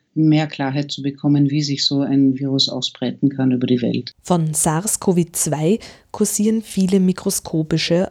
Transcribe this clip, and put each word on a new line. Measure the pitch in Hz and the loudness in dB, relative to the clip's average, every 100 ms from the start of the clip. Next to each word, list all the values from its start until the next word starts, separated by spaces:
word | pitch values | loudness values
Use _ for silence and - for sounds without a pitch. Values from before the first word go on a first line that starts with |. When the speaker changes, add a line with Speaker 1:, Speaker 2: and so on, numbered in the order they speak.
| _ | _
Speaker 1:
mehr | 151 156 151 156 | 0 4 4 2
Klarheit | - 135 139 143 | -4 -4 -4 -6
zu | - | -6
bekommen, | 135 139 147 143 143 | -6 -2 2 4 4
wie | 147 | 2
sich | 143 135 - | -2 -2 -2
so | 139 | -2
ein | 139 139 135 131 | 0 2 2 2
Virus | 139 135 - | -2 0 0
ausbreiten | 127 - - 123 123 139 | -2 -8 -6 -6 0 -2
kann | 139 131 | 0 0
über | 123 123 | 0 2
die | 123 | 0
Welt. | 117 120 123 - | 0 -2 -6 -10
Speaker 2:
Von | - 180 156 | -2 0 0
sars-covid | 151 165 156 214 - - 175 165 - | 0 0 -2 -4 -4 0 0 0 -2
zwei | 165 143 156 226 - - _ | -4 0 0 0 -2 -20 _
kursieren | - 202 - 214 220 | -4 -2 0 0 0
viele | 214 - 190 196 | -2 -2 2 4
mikroskopische | 185 180 196 - - 160 156 160 - 170 190 | 4 0 -2 -4 -4 -4 0 0 2 0 0